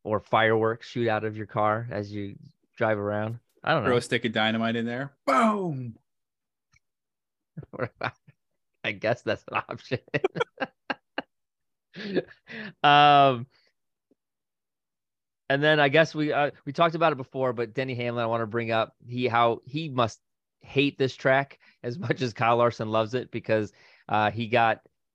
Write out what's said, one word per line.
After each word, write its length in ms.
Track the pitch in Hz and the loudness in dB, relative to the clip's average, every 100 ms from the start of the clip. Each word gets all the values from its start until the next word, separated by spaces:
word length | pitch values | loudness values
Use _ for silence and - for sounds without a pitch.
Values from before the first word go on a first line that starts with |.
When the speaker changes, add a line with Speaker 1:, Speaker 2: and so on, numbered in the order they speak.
Speaker 1:
Or 160 | - 104 | -6 -4
fireworks 680 | - 110 110 110 110 117 - | 0 2 4 4 0 -2 -8
shoot 200 | 123 117 | -4 0
out 160 | 107 | 0
of 120 | 107 107 | -4 -8
your 120 | 104 | -6
car 400 | 113 107 110 120 | -2 0 0 -4
as 220 | 101 104 | -8 -8
you 220 | 104 101 - - _ _ - | -8 -10 -12 -20 _ _ -4
drive 220 | 110 107 | -2 0
around. 400 | 101 104 110 120 - _ | -2 -4 -4 -8 -14 _
I 80 | - | -2
don't 80 | 156 | 0
know. 80 | 104 | 0
Speaker 2:
Throw 80 | 123 | 0
a 40 | |
stick 220 | - 120 | 0 -4
of 100 | 117 | -2
dynamite 420 | 110 110 113 113 117 | 0 0 0 -2 -2
in 100 | 117 | -4
there. 300 | 123 143 - - | -6 -10 -8 -2
Boom! 720 | - 226 208 180 135 120 113 _ _ _ _ _ _ _ _ _ _ _ _ _ _ _ - - - | 2 2 0 -4 -6 -8 -14 _ _ _ _ _ _ _ _ _ _ _ _ _ _ _ -20 -16 -10
Speaker 1:
<laughs> 40 | 120 - - - _ _ _ _ _ _ | -10 -8 -10 -10 _ _ _ _ _ _
I 80 | 113 | -10
guess 320 | 101 110 120 | -4 -4 -4
that's 200 | 110 98 - | -4 -6 -6
an 120 | 104 - | -8 -8
option. 300 | 113 - 127 - 147 - 165 - - 262 _ - - _ - - _ _ _ _ _ _ - | -12 -8 -10 -6 -4 -4 -4 -8 -6 -10 _ -12 -12 _ -16 -16 _ _ _ _ _ _ -16
<laughs> 260 | 208 180 - - - 226 208 - | -6 -6 -6 -14 -18 -16 -16 -2
Um, 640 | 147 143 147 143 139 120 127 _ _ _ _ _ _ _ _ _ _ _ _ _ _ _ _ _ _ _ - | 4 6 8 8 6 2 -6 _ _ _ _ _ _ _ _ _ _ _ _ _ _ _ _ _ _ _ -2
and 140 | 139 | 0
then 160 | 151 151 | 4 4
I 100 | 143 | 6
guess 240 | 151 160 | 6 4
we, 200 | 156 151 | 2 -2
uh, 180 | 139 147 - - | 0 0 -4 -10
we 80 | |
talked 220 | 139 170 160 | 0 2 4
about 160 | 165 | 0
it 20 | 135 | 0
before, 360 | 131 135 127 | -6 -2 -2
but 200 | 117 117 | -2 -4
Denny 220 | 120 131 120 | -4 -4 -4
Hamlin, 280 | 120 120 | -4 -2
I 40 | 113 | -2
wanna 180 | 113 110 | -2 -2
bring 240 | 117 113 | -4 0
up 240 | 113 110 _ 117 | 0 0 _ -12
he, 200 | 123 123 | -4 0
how 340 | 117 117 113 135 | 4 2 2 -6
he 240 | 147 165 | -8 -6
must 300 | 127 113 - _ _ _ _ | -2 -2 -2 _ _ _ _
hate 380 | - 139 143 - | -4 0 0 0
this 180 | 135 - | -2 0
track 420 | 139 135 139 - _ _ | 2 2 0 -10 _ _
as 140 | 120 135 | -10 -8
much 240 | 123 160 | -4 -4
as 120 | 123 | -4
Kyle 240 | 107 117 120 | 0 2 4
Larson 320 | 120 - 110 | 2 0 -2
loves 220 | 110 110 | -2 -2
it 180 | 123 - | -4 -6
because, 400 | 117 - 110 104 - - _ - | -10 -2 -2 -2 -10 -20 _ -4
uh, 200 | 104 107 | 0 0
he 160 | 104 113 | -2 0
got 340 | 117 113 107 _ _ _ | 2 2 0 _ _ _